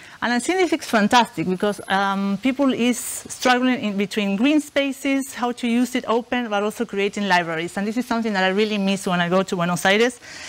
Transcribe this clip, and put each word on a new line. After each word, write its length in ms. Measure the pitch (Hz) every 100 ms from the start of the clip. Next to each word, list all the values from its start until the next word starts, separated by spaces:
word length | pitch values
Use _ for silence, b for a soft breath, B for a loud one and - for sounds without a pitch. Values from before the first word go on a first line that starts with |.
| B B
And 120 | 226
I 60 | 240
think 200 | - 370
this 140 | 339
is 120 | 311 -
fantastic 640 | 226 202 - - - 165
because, 340 | 185 208 196 -
um, 500 | 190 196 196 196 196
people 300 | 262 262 269
is 240 | 220 240 240
struggling 840 | - - - - 254 247 254 247
in 180 | 208 196
between 380 | 202 220 202 196
green 260 | 277 302
spaces, 720 | - 277 277 262 277 269 262
how 180 | - 240
to 140 | 240 240
use 280 | 233 247 254
it 100 | -
open, 420 | 226 226 247 233
but 120 | 202
also 220 | 208 - 233
creating 420 | 196 196 208 202
libraries. 500 | 180 165 160 170 202
And 80 | 208
this 100 | 226
is 80 | 240
something 280 | 233 226
that 100 | 196
I 60 | 190
really 280 | 190 214 208
miss 300 | 196 196 202
when 140 | 180
I 80 | 175
go 140 | 185
to 120 | 185 185
Buenos 300 | 175 180 190
Aires. 340 | 208 240 - B B